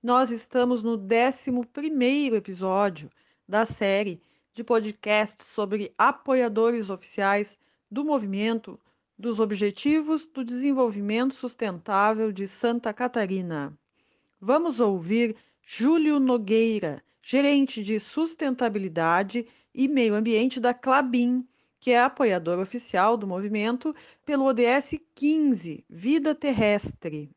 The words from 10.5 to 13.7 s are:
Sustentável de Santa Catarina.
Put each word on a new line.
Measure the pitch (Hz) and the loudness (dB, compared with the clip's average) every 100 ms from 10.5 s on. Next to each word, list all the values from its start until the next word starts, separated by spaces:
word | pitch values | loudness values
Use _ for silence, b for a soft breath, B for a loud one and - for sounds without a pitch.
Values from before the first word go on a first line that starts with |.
| 247 277 262 240 202 202 220 262 | -4 -2 2 0 -2 -2 0 -2
Sustentável | - 247 - 220 175 - 196 208 220 220 | -2 -10 -6 -6 -6 -2 2 2 2 -2
de | 190 196 | -4 -8
Santa | - 233 240 240 | -4 -2 -2 -4
Catarina. | 208 247 240 196 190 180 156 143 | -4 -4 -2 -2 -2 -4 -6 -8